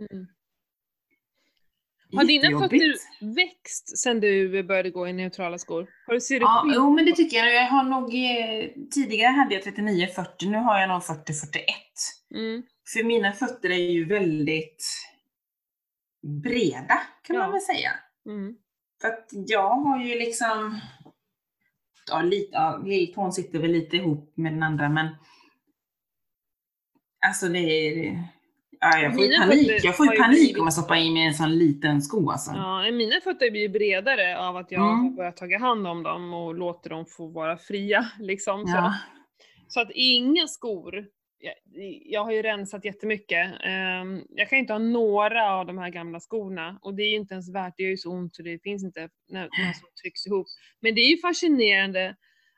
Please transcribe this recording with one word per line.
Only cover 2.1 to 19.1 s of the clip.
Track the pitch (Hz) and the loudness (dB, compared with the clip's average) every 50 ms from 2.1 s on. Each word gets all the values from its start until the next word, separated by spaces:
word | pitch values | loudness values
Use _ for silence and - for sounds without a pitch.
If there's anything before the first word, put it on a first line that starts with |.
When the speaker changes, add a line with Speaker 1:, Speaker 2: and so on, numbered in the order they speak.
| - | 2
Speaker 1:
Har | 196 - | 4 6
dina | 302 302 277 285 | 6 6 6 4
Speaker 2:
Jättejobbigt. | 339 294 294 392 359 240 302 330 302 262 185 | 4 4 2 2 4 6 6 6 4 2 0
Speaker 1:
fötter | - - - - 208 214 226 | -6 -14 -16 -12 -10 -4 0
växt | 330 370 - - _ - - - - - - - - | 0 0 0 -4 _ -16 -14 -14 -14 -12 -10 -6 -4
sen | - 254 233 220 | -2 0 0 2
du | 208 208 196 196 190 185 185 196 185 | 2 2 2 2 2 0 -2 -4 -2
började | 175 196 190 185 185 | 0 0 0 0 -2
gå | 175 180 180 180 | -4 -6 -6 -6
i | 185 | -6
neutrala | 185 185 185 - - 185 170 175 170 | -6 -6 -6 -6 -6 -8 -6 -8 -8
skor? | - - 170 165 185 - _ _ _ - | -10 -8 -8 -8 -8 -10 _ _ _ -2
Har | 233 | -2
du, | 247 | -2
ser | 240 - 269 247 | 0 0 0 4
du | 240 | 4
Speaker 2:
Ja, | 214 233 - 311 | 6 6 6 4
Speaker 1:
skillnad | 302 262 240 277 | 4 4 4 6
Speaker 2:
jo, | 285 294 | 6 6
men | 320 320 | 6 6
det | 359 | 6
Speaker 1:
på | 339 | 6
Speaker 2:
tycker | 339 320 - 240 226 | 4 4 4 4 2
jag. | 226 240 240 | 4 4 6
Jag | 240 254 247 | 4 4 4
har | 262 269 262 | 4 2 2
nog, | 262 269 254 247 233 240 | 2 0 -2 -2 -2 -2
eh, | 254 254 247 240 233 226 220 220 220 - - - - - - | -2 0 0 0 -2 -2 -4 -4 -6 -8 -8 -10 -14 -12 -6
tidigare | - 285 269 208 220 208 226 247 | -2 -2 -2 0 2 4 4 6
hade | 262 285 269 208 196 | 6 6 4 2 2
jag | 190 - | -2 -4
trettionio | 208 196 208 208 214 196 170 175 190 | -6 -6 -4 -2 0 2 2 0 0
fyrtio, | - 190 175 - - - - 196 | -2 -6 -8 -8 -8 -6 -4 -2
nu | 208 220 | -2 0
har | 240 233 208 196 | 2 2 2 2
jag | 190 190 | 2 2
nog | 180 175 175 | 0 -2 -4
fyrtio, | - 160 151 - - 147 | -6 -8 -8 -8 -8 -8
fyrtioett. | - - - - - - - - - - _ _ - - - - - _ - - | -8 -6 -6 -8 -6 -4 -4 -6 -6 -8 _ _ -10 -10 -10 -10 -14 _ -14 -10
Speaker 1:
Mm. | 214 220 220 220 240 233 _ _ _ _ - - | -8 -6 -6 -6 -8 -12 _ _ _ _ -8 -4
Speaker 2:
För | 226 226 | -2 0
mina | 233 233 226 196 196 | 2 2 2 2 0
fötter | 202 - 262 233 254 - 190 175 | 0 -2 -4 -6 -4 -4 -4 -2
är | 180 180 175 175 | 0 0 0 0
ju | 175 170 165 | 0 0 0
väldigt | 160 208 208 190 165 156 156 147 151 156 160 156 - _ - - - - - - - _ _ _ _ _ _ _ _ _ _ _ _ _ _ _ _ _ _ _ _ _ _ - 147 147 143 - | 0 0 0 2 0 0 0 0 0 -2 -2 -4 -8 _ -12 -10 -10 -10 -10 -14 -18 _ _ _ _ _ _ _ _ _ _ _ _ _ _ _ _ _ _ _ _ _ _ -12 -10 -8 -6 -4
breda, | 240 240 247 214 151 120 127 - 190 240 - - - - _ - | -2 0 0 2 0 0 -2 -2 0 0 0 -2 -4 -14 _ -8
kan | - 339 - | -4 -2 -2
man | - | -2
Speaker 1:
Ja. | - | -2
Speaker 2:
väl | 403 381 | -2 -2
säga. | 381 - - - - - - - - _ _ _ - | -2 -2 -2 -2 -2 -4 -6 -8 -10 _ _ _ -16
Speaker 1:
Mm. | 220 208 208 196 202 233 - _ _ _ _ _ _ _ _ | -12 -10 -10 -10 -10 -12 -16 _ _ _ _ _ _ _ _
Speaker 2:
För | - | -6
att | 226 | -6